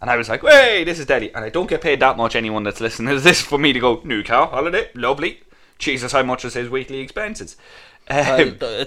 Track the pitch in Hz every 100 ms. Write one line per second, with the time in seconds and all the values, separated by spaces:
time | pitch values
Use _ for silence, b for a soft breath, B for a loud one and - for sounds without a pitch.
0 | 117 120 110 117 - 285 247 202 165 170
1 | 139 131 107 117 110 165 185 160 165 135
2 | 135 117 113 117 110 107 104 - 113 -
3 | 117 139 160 - - 143 151 127 123 113
4 | - 110 101 120 160 131 160 185 226 123
5 | 120 139 175 - - b b b 151 131
6 | 123 143 127 127 123 123 120 131 127 135
7 | 131 - 214 220 87 - B B B B
8 | B 139 131 131 131 - 120 110